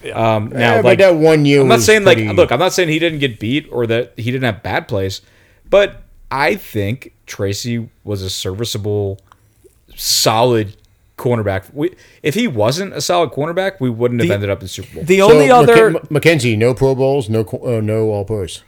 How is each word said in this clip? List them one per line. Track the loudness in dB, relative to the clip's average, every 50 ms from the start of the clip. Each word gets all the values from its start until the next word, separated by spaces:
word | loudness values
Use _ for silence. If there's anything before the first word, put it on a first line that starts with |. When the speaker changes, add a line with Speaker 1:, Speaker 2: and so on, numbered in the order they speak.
Speaker 1:
Yeah. | -14 -10 -6 -2 -2 0 0
Speaker 2:
Um, | -2 -4 -6
now, | -4 -2
Speaker 3:
Yeah, | 0 2 2
but | 2 4
Speaker 2:
like, | 4 4 6
Speaker 3:
that | 6 4 4
one | 4 4 4 4 4 4
year | 4 4 4 4
Speaker 2:
I'm |
not | 4 2 2
Speaker 3:
was | 4
Speaker 2:
saying, | 4 2 4 4
like, | 4 2 2
Speaker 3:
pretty | 2 -2 2
Speaker 2:
look, | 2 2 2 2
I'm | 0
not | 0 0 0
saying | 0 0 0
he | 0 0
didn't | 0 -2 -2 -2
get | -4 -4 -4 -6
beat | -6 -4 -4 -4 -6 -6 -4
or | -4 -2 -2
that | -2 -2 -4 -6 _
he | -10 -6 -6
didn't | -4 -2 -2
have | -4 -4 -6 _
bad | -6 -6 -6 -6
plays, | -4 -6 -4 -4 -6 -8 -10 _ _ _ _ _ _ _ _ _ 0
but | 2 2 2 2 -4 -14 -20 _ _ _ -16 -10
I | -4 -2 -2 -2 -2
think | -4 -10 -10 -6 -6 -4 -4 -6 -8 -10 -20 _ _ _
Tracy | _ -10 -6 -6 -6 -6 -6 -6 -6 -6 -6 -8 -10 _ _ _
was | -10 -8 -8 -6
a | -8
serviceable, | -8 -8 -8 -8 -6 -6 -8 -8 -8 -8 -6 -4 -4 -4 -4 -4 -6 -10 _ _ _ _ _ _ _ _ _ -20 _ _ _ _ -18
solid | -12 -6 -4 -2 0 0 0 2 2 2 2 2 0 -2 -4 -10 _ _ _ _ _ _ _ _
cornerback. | -8 -4 -4 -2 -2 -2 -2 -4 -4 -8 -10 -10
We, | -6 -6 -6 -8 _ _ _ _ _ -6
if | -6 -4
he | -2 -4
wasn't | -4 -2 0 0 0 0 -2 -6 -8 -8
a | -10
solid | -6 -2 -2 -2 -2 -2
cornerback, | -4 -6 -6 -4 -4 -4 -4 -6 -6 -4
we | -4 -4
wouldn't | -4 -2 -2 -2 0 -2
have | -2 -2
Speaker 1:
The, | -2
Speaker 2:
ended | -2 -2 -4
up | -4 -6
in | -6
the | -14
Super | -14 -14 -16 -16 -14
Bowl. | -14 0
Speaker 1:
the | 0 2 4
Speaker 3:
So, | 6 6 8
Speaker 1:
only | 6 8 6
other | 6 6 6 6 6 6 6 4 2
Speaker 3:
McK-, | -2 -6 -2
McKenzie, | -4 2 2 2 2 2 0 0 0 2
no | 2 0 0
Pro | 2 0 0 0
Bowls, | 0 0 0 0 -2 -2 -2
no | -2 -2 -2
co-, | -4 -6 -10 -6 -4 -4 -4
uh, |
no | -2 -2 -2 -2 -2 -2
All | -2 -4 -4
Pros. | -6 -6 -6 -6 -8 -10 -16 _